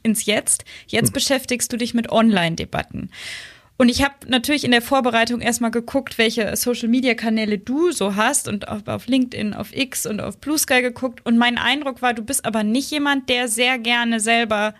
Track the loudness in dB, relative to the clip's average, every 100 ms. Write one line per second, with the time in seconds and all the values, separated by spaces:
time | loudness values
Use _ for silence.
0 | 0 0 0 0 0 -2 -4 -20 -4 0
1 | 0 0 0 0 0 -4 -2 -4 -2 -2
2 | 0 4 4 4 0 -2 -6 -6 -6 -8
3 | -10 -12 -14 -14 -16 -20 _ 2 4 4
4 | 0 -2 -2 0 2 0 2 2 4 2
5 | 2 2 2 0 -2 0 0 -2 -2 -4
6 | -4 0 0 2 -2 -2 -2 0 2 2
7 | 2 0 0 0 0 -2 -2 0 2 2
8 | -2 2 0 0 -2 -6 -6 -8 -6 -6
9 | 0 0 0 -2 -6 -6 -8 -4 -4 -4
10 | -6 -4 -6 -8 -4 -2 2 2 0 -2
11 | -6 -4 2 4 4 2 0 0 -2 -2
12 | -2 -2 -4 -4 -2 -2 0 0 0 -2
13 | 0 0 0 0 0 0 0 0 0 0
14 | 2 0 2 2 2 0 -2 -6